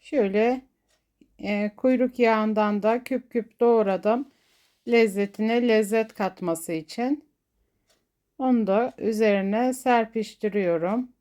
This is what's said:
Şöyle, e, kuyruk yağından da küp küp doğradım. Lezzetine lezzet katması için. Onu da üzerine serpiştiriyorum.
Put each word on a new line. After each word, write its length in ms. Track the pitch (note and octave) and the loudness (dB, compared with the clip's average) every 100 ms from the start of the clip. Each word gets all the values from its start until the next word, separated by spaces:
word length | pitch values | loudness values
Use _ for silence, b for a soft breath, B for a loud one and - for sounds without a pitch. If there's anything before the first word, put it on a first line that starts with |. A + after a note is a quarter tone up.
| - | -4
Şöyle, 500 | D4 G3+ G3+ A3+ C4 - _ _ _ _ _ _ _ | -2 0 2 0 -2 -8 _ _ _ _ _ _ _
e, 320 | G3 G#3 G#3 - | -6 -4 -4 -2
kuyruk 420 | C4 B3+ B3+ B3+ | 0 2 0 2
yağından 640 | A#3 A3 G#3+ G#3+ G#3 G#3 | 2 2 0 0 0 0
da 220 | G#3 A#3 | 0 -2
küp 260 | B3 B3+ - | -4 -8 -4
küp 300 | A#3+ G#3+ _ | -6 -6 _
doğradım. 720 | A#3+ A3+ G3+ F#3+ G3 A#3 C#4+ b b b b b - | 2 4 2 0 0 -2 -4 b b b b b 0
Lezzetine 800 | A#3 A3+ G3 G3+ G3+ A3 A#3+ B3 | 2 4 0 -6 -4 -2 0 2
lezzet 460 | A3 G#3 A3 A3 | 2 2 -2 -2
katması 580 | - F#3+ F#3 F3+ E3 - | -4 -6 -4 -6 -4 -4
için. 520 | E3 D#3 - B3 D4 _ _ _ _ _ _ _ _ _ _ _ _ | -8 -8 -6 -4 -4 _ _ _ _ _ _ _ _ _ _ _ _
Onu 280 | C4 A#3+ G3+ | 0 0 2
da 260 | G3 B3+ - | 0 -2 -4
üzerine 760 | G#3 A3 A3 G3+ G3 G#3 B3+ | -4 0 2 2 0 -2 -2
serpiştiriyorum. 1400 | C4 B3+ A#3+ A3+ A3+ G#3+ - G#3+ G3+ F#3 E3+ E3+ A3+ B3+ _ | -2 0 0 0 -4 -8 -6 -4 -2 0 0 -2 -4 -6 _